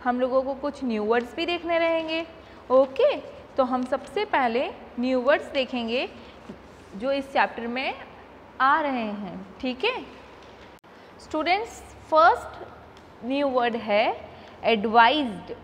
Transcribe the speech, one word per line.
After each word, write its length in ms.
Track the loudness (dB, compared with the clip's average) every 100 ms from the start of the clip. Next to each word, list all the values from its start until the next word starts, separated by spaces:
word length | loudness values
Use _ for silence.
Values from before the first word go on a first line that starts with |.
हम 160 | -2 0
लोगों 220 | 2 2
को 120 | 0
कुछ 300 | -4 -6 -4
new 200 | -4 -2
words 300 | 2 2 0 -4
भी 100 | -2
देखने 320 | -2 0 2
रहेंगे। 460 | 2 0 -2 -4 -6 -14 -20 -20 4
ओके, 460 | 4 4 4 2 2 -6 -16 -8 -2
तो 80 |
हम 200 | 0 0
सबसे 400 | -2 -4 -4 -6
पहले 460 | 0 0 2 0 -4 -8 -14 -6
new 200 | -2 2
words 300 | 2 2 0
देखेंगे 560 | -4 -2 -4 -2 -2 -4 -10 -20 -20 -18 -18 -20 -20 -16 -6
जो 160 | -2
इस 200 | -2 0
chapter 340 | 2 2 0 -6
में 280 | -6 -6 -8 -14 -20 -20 -20 -20 0
आ 200 | 2 4
रहे 240 | 2 -2
हैं, 420 | -4 -6 -10 -12 -16 -8
ठीक 240 | -6 -2
है। 160 | -2 -2 -12 -18 -20 -20 -20 -20 -20 -20 -20 -20 -20 -20
स्टूडेंट्स, 640 | -6 -4 0 0 -2 -12 -20 -20 2
फर्स्ट 540 | 6 6 6 -4 -14 -16 -18 -20 -20 -20 -12
न्यू 240 | -4 0 0
वर्ड 280 | 2 0 -2
है 280 | 0 2 2 -2 -12 -18 -20 -4
एडवाइज्ड। 880 | 0 2 4 6 6 4 -2 -6 -12 -14